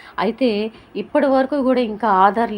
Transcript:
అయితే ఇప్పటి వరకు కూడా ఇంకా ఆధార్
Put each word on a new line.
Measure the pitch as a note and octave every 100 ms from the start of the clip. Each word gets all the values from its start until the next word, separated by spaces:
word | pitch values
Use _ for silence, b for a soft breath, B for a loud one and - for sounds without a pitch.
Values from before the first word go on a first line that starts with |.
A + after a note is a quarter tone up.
| B -
అయితే | D4 A3+ B3+ G#3 A3 B B G3
ఇప్పటి | G#3 D4 C#4+ C4+
వరకు | C4 D4 B3+
కూడా | B3+ A#3
ఇంకా | G#3 A3+ F#3+ G3
ఆధార్ | G#3 A3+